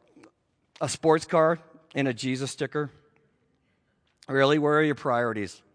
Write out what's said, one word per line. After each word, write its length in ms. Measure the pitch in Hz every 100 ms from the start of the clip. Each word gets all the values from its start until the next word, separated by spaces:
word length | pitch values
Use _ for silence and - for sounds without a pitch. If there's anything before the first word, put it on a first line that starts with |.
| _ _ - _ _ _ _ -
A 80 | 139
sports 360 | - 160 156
car 340 | - 170 160 165 - - _
and 140 | - 139
a 80 |
Jesus 380 | 117 131 127 135
sticker. 400 | - 139 151 147 - _ _ _ _ _ _ _ _ _ _ _ _ -
Really? 320 | 135 135 151
Where 180 | 147 151
are 40 |
your 100 | 156
priorities? 680 | 135 143 120 120 110 98 - _